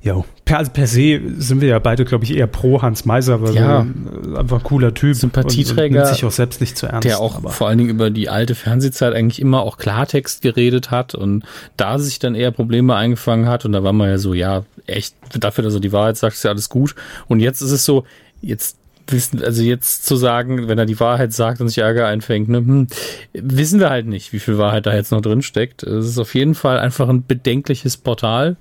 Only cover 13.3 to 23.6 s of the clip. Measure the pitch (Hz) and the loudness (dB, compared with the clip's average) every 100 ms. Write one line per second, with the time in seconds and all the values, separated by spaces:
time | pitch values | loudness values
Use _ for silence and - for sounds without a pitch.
13.3 | 113 117 120 110 101 95 104 101 95 98 | 2 2 0 0 0 2 2 2 0 0
14.3 | 90 90 95 101 - - 98 - _ - | 0 0 -2 -6 -16 -8 -8 -8 _ -12
15.3 | - 104 - 110 104 98 101 110 110 110 | -4 -2 0 -2 0 0 2 2 0 -2
16.3 | - 107 101 - 123 143 - - - - | -2 -2 -2 -2 0 -2 -4 -18 -20 -2
17.3 | 113 117 131 135 139 - 135 131 - _ | 2 2 -2 -2 0 2 0 0 -20 _
18.3 | - - 107 - - _ _ - 127 - | -16 -10 -8 -8 -12 _ _ -2 -2 -2
19.3 | 117 - 117 113 123 - - - 131 123 | -4 -2 0 0 0 -4 -6 -2 0 2
20.3 | 120 123 127 113 110 110 107 117 120 120 | 0 -2 -4 -2 0 0 0 0 2 -2
21.3 | 110 113 120 120 110 110 117 110 107 - | 0 -2 0 -2 0 0 2 0 -2 -2
22.3 | 107 107 120 120 139 131 - - - - | -2 0 0 4 2 2 -4 -12 -14 -16
23.3 | - 131 131 | -10 -2 0